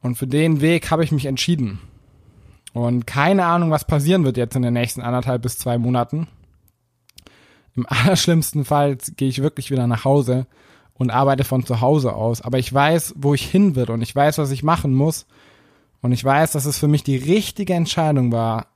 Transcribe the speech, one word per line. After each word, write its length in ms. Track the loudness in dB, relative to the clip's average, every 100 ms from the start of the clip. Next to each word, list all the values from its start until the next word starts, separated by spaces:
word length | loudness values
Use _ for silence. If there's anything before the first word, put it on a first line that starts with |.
Und 140 | -4 -4
für 120 | -2
den 340 | 0 2 2
Weg 300 | 2 0 0
habe 120 | 0
ich 80 | 0
mich 140 | 0 -2
entschieden. 540 | -4 0 0 -2 -6 -14 -20 _ _ -20 -20 -20 -20 -12
Und 340 | -4 0 0 -2
keine 380 | 0 2 2 2
Ahnung, 260 | 2 2
was 140 | 0 0
passieren 380 | 0 2 2 2
wird 120 | 0
jetzt 180 | -2 0
in 60 |
den 120 | 0
nächsten 280 | 0 -2 -6
anderthalb 400 | -4 -4 -2 -4
bis 160 | -4 -6
zwei 200 | -4 -2
Monaten. 500 | 0 -2 -2 -4 -8 _ _ _ _ _ _ _ _ -20 -20 _ _ _ _ -8
Im 100 | -4
<laughs> 40 |
allerschlimmsten 760 | 0 2 2 2 2 0 -4 0
Fall 320 | 2 2 -2 -10 -4
gehe 140 | -4
ich 120 | 0
wirklich 300 | -4 -4 -4
wieder 160 | -2 0
nach 160 | 0
Hause 440 | 2 2 2 -2 -2 _ _ _ _
und 180 | _ -2
arbeite 320 | 2 2 2
von 220 | 0 -2 0
zu 160 | 0
Hause 340 | 2 2 0 -2
aus. 260 | -2 -2
Aber 160 | -2 -2
ich 160 | 0
weiß, 420 | 2 2 2 -2 -4
wo 160 | 0
ich 160 | 0 0
hin 260 | 2 4 2
will 140 | -2
und 100 | -4
ich 140 | -4 2
weiß, 220 | 2 2
was 140 | -4
ich 120 | -2
machen 300 | 0 0 2
muss. 340 | 2 2 -2 -10 _ _ _ _ _ _ _
Und 100 | -2
ich 120 | 0
weiß, 280 | 2 2 2
dass 140 | 0 -4
es 120 | 0
für 100 | 2
mich 160 | 2
die 140 | 2 -2
richtige 560 | 2 0 0 -6 -2
Entscheidung 580 | 0 0 0 2 2 2
war 360 | 0 -2 -4 -6